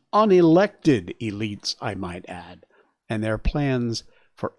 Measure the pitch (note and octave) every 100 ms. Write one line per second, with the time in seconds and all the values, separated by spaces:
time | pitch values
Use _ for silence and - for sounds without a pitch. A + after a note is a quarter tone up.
0 | _ G#3 A3 F3+ E3 E3 G#3 - D#3+ A#2
1 | F2 - A2+ G2+ G#2+ G2+ - - B2+ G2
2 | F2+ F2+ F#2 F2+ F2 F2+ _ _ _ _
3 | - G#2+ A2 G#2+ - D3+ C#3+ B2+ A#2+ A2+
4 | - _ _ _ -